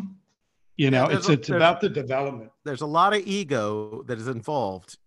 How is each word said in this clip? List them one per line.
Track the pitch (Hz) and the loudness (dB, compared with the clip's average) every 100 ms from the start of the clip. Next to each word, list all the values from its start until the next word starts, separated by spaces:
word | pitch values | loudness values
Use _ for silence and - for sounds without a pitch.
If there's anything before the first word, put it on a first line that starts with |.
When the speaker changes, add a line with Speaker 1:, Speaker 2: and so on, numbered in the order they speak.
| - - _ _ _ _ _ - | -6 -14 _ _ _ _ _ 0
Speaker 1:
you | 139 | 2
know, | 127 | 4
Speaker 2:
Yeah, | 139 | 4
there's | 143 | 2
Speaker 1:
it's, | - | 2
Speaker 2:
a, | |
Speaker 1:
it's | 143 - | 2 2
Speaker 2:
there's | 175 | 4
Speaker 1:
about | 165 170 | 4 4
the | 196 | 0
development. | 143 127 135 139 123 110 _ | -2 -4 -4 -4 -8 -16 _
Speaker 2:
There's | 151 131 | -10 -6
a | 147 | 0
lot | 160 196 | 2 4
of | 208 196 | 2 0
ego | 196 156 131 104 107 107 113 120 | -4 -2 0 0 -4 -6 -10 -8
that | 113 | -6
is | 117 | -6
involved | 117 127 143 101 95 - - | -6 -4 -2 -2 -6 -12 -20